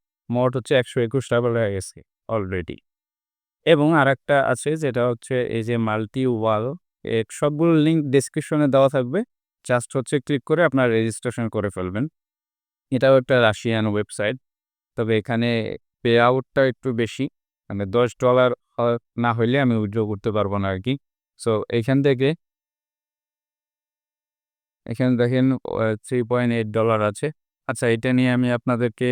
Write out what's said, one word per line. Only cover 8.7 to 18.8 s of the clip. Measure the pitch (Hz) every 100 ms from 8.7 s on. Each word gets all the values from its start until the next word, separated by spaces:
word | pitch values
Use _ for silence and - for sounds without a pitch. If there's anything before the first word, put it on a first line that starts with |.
| 135 135
থাকবে, | 139 123 165 247 _ _ _ -
just | 123 - 139
হচ্ছে | 123 147
ক্লিক | - 143
করে | - 156
আপনারা | 165 135 123
রেজিস্ট্রেশন | 113 113 107 123 117 113
করে | 110 101
ফেলবেন। | 95 92 101 147 - _ _ _ _ _ _ _
এটাও | 127 131 135
একটা | 127 127
রাশিয়ান | 113 104 120 113 107
ওয়েবসাইট। | 104 104 - 104 131 _ _ _ _ _ -
তবে | 113 110
এখানে | 104 117 117 117 107 - - _
পেআউটটা | 120 117 120 131 - - 135
একটু | 120 135
বেশি, | 117 113 - 139 - _ _ _
মানে | 98 98
দশ | 117 123 -
ডলার | 127 127 127 120 _
হ-, | -